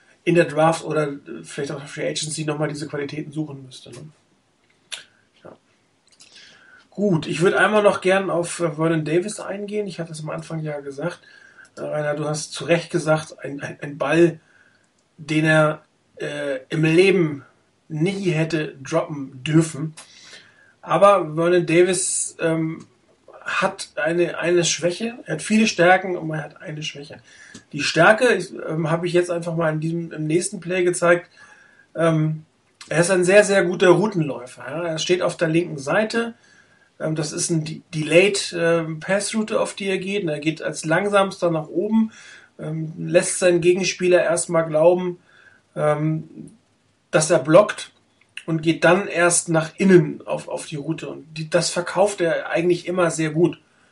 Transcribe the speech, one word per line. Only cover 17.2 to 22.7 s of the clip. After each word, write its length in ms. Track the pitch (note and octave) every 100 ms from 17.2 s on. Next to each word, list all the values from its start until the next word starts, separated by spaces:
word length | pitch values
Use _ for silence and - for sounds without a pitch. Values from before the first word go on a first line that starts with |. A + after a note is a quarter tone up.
| D#3 C#3 - _ _ _ -
nie 420 | D3+ F3+ G3 F#3
hätte 440 | D#3 D#3+ D#3+ D3+ C#3
droppen 640 | C3 E3 - C#3+ C3 C3
dürfen. 500 | C#3 D#3 D#3+ C3+ D#3 - - - - - - _ _ _
Aber 520 | - E3 G3+ F#3+ D#3 D#3
Vernon 300 | E3+ F3+ D#3
Davis, 680 | E3+ F3+ F3+ - - - -
ähm, 480 | E3 E3 D#3+